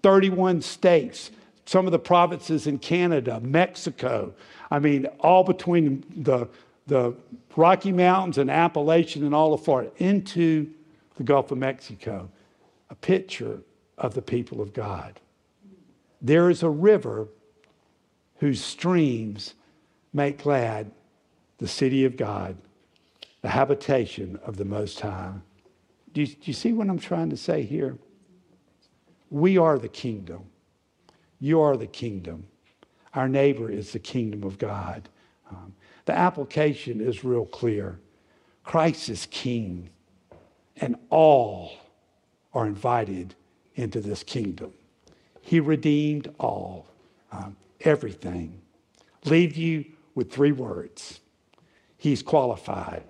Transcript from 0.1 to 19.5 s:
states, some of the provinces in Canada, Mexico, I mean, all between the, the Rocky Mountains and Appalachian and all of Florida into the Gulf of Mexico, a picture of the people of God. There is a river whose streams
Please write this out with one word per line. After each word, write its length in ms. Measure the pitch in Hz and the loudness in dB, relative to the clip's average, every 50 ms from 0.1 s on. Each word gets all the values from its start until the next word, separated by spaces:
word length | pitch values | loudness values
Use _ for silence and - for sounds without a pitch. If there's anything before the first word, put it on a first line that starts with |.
| 196 196 190 196 185 180 185 185 180 165 | 8 8 6 4 2 2 2 2 2 0
states, 680 | 123 - - - - 185 175 160 - 247 - - - - - - - _ _ _ _ | -2 -6 -8 2 4 6 6 6 4 0 -10 -14 -18 -18 -20 -20 -20 _ _ _ _
some 180 | - - 190 185 | 2 2 2 2
of 80 | 185 | 4
the 60 | 170 165 | 0 0
provinces 680 | 170 - 180 175 175 170 175 160 - - 160 151 - | 2 4 6 6 6 4 2 -6 -4 -2 -2 -2 0
in 120 | 151 143 127 | -2 -4 -4
Canada, 600 | - - 170 175 180 175 165 143 117 123 117 117 | -2 -2 0 2 2 2 2 0 0 -2 -6 -6
Mexico, 920 | 117 127 139 160 180 180 - - - 170 - - - 127 123 110 101 - - - - - - - - - | -6 0 2 2 2 2 0 -8 -10 -10 -8 -6 -4 -4 -2 -2 -4 -6 -10 -18 -20 -20 -20 -20 -8 -2
I 80 | 147 143 | -2 2
mean, 280 | 143 151 143 139 131 135 - - | 2 4 2 2 0 -4 -6 2
all 240 | - 160 180 185 185 | 4 6 6 6 6
between 600 | 185 175 180 - 175 175 170 160 147 135 135 - - - | 4 2 -2 0 2 2 4 4 4 0 -2 -6 -12 -12
the, 320 | - 135 135 131 123 120 117 - - - _ _ _ _ | -4 0 0 0 0 0 -6 -10 -20 -20 _ _ _ _
the 280 | - 143 131 123 120 120 - - _ - - _ _ - | 0 2 2 2 2 -2 -6 -16 _ -20 -20 _ _ 2
Rocky 360 | - 160 175 190 185 185 196 | 4 6 6 6 4 2 -2
Mountains 460 | 185 180 180 180 185 190 190 180 160 139 | 2 4 4 4 4 4 0 -2 -2 0
and 120 | 139 131 | 0 2
Appalachian 720 | 143 156 170 170 170 156 147 151 165 170 165 160 - 147 147 | 2 2 2 2 2 0 2 4 4 4 4 2 -2 -4 -2
and 100 | 143 147 | 0 2
all 180 | 151 156 156 | 4 4 4
of 100 | 151 147 | 2 0
Florida 280 | - - 143 127 123 - - - | 2 2 0 0 0 -4 -6 -2
into 720 | 185 185 202 196 185 - - 175 170 165 160 156 147 147 - - _ _ _ _ _ _ _ | 0 2 2 0 0 -4 -2 0 2 2 2 0 -2 -4 -10 -20 _ _ _ _ _ _ _
the 80 | - 135 | -8 0
Gulf 260 | 117 143 139 131 - | 2 2 2 2 0
of 80 | 139 127 | -4 -4
Mexico, 720 | 135 135 131 - - - 110 95 - 110 110 95 92 87 _ _ _ _ _ _ _ _ _ _ _ _ | -2 -4 -4 -6 -12 -20 -20 -12 -10 -10 -10 -8 -12 -14 _ _ _ _ _ _ _ _ _ _ _ _
a 60 | - | -20
picture 680 | _ - - 190 185 185 - - - 117 110 107 95 - _ _ _ _ _ _ - | _ 0 0 0 0 0 -6 -12 -10 -10 -10 -10 -12 -14 _ _ _ _ _ _ -6
of 160 | - 123 95 | -6 -6 -6
the 80 | 123 | -6
people 400 | 117 - - 120 120 - - - | -6 -4 -4 -4 -4 -6 -8 -10
of 100 | 104 101 | -10 -8
God. 480 | - - 110 104 98 92 87 - - - _ _ _ _ _ _ _ _ _ - - _ _ _ _ _ _ _ _ _ | -8 -8 -8 -8 -8 -10 -12 -14 -18 -20 _ _ _ _ _ _ _ _ _ -20 -20 _ _ _ _ _ _ _ _ _
There 260 | - 120 147 165 175 180 | 0 2 4 6 6 4
is 140 | 175 170 | 2 2
a 80 | 170 165 | 0 -2
river 580 | 151 147 170 208 214 190 - 120 107 107 107 107 - _ _ _ _ _ _ _ _ _ _ _ _ _ _ _ _ _ _ _ _ | -2 4 6 6 6 6 2 -4 -6 -6 -8 -10 -12 _ _ _ _ _ _ _ _ _ _ _ _ _ _ _ _ _ _ _ _
whose 260 | _ - 143 131 - | _ -2 -2 -2 -2
streams 920 | - - - - - 175 185 175 160 139 120 113 113 107 101 104 98 - | -6 -10 -10 -4 -2 2 2 4 2 2 0 -2 -6 -8 -10 -12 -14 -16